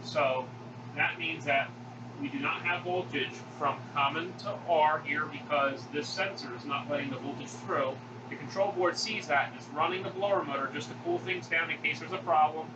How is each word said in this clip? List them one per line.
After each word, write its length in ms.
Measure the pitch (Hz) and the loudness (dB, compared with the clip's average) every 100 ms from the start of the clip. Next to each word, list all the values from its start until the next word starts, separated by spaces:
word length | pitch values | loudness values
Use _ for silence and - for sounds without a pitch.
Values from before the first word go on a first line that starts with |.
So 420 | 120 156 135 131 120 - - - - - | 0 2 4 2 -2 -10 -12 -12 -10 0
that 220 | - - | 0 0
means 280 | - - 120 | -4 -4 2
that 260 | 117 - - - - - - | 2 2 -6 -12 -12 -12 -6
we 60 | 139 | -6
do 100 | 139 | -2
not 220 | - - | -2 -2
have 220 | - 180 | 0 -2
voltage 500 | 180 180 - 143 123 - - - | 0 -2 0 -2 -2 -6 -10 -2
from 200 | 143 135 - | 0 0 -2
common 380 | 143 139 156 175 - | 2 2 2 -4 -6
to 180 | - - - | -6 -6 4
R 320 | 165 151 151 147 | 8 8 6 0
here 200 | 147 147 | -2 -2
because 560 | 143 - 147 139 135 120 | -4 0 4 4 0 -4
this 160 | 147 135 | -4 -2
sensor 480 | 175 196 - - 120 | -2 -2 -2 -8 -8
is 80 | |
not 260 | 139 123 120 | -4 -4 0
letting 200 | 143 139 | 0 0
the 80 | 127 | -4
voltage 300 | 139 - 143 | -4 -6 -8
through. 460 | - - 160 131 - - - - | -10 -2 0 0 -2 -8 -12 -10
The 80 | 147 | -8
control 340 | 143 190 196 | -6 2 2
board 260 | 175 175 170 | 4 2 2
sees 300 | 220 214 151 | -2 -2 2
that 240 | 139 123 | 2 2
and 80 | - | -4
is 80 | 120 | -8
running 340 | 143 165 185 | 0 2 2
the 80 | 185 | -4
blower 340 | 185 202 190 | 0 4 4
motor 260 | 151 139 - | 2 -2 -2
just 160 | - - | -4 -6
to 60 | - | -6
cool 160 | 175 175 | 0 0
things 280 | 185 180 - | 0 -4 0
down 220 | 165 165 | 0 0
in 80 | 151 | 0
case 180 | 151 147 | -2 -2
there's 120 | 147 | -4
a 60 | 185 | -4
problem. 500 | 175 160 151 156 160 | 4 6 6 4 -6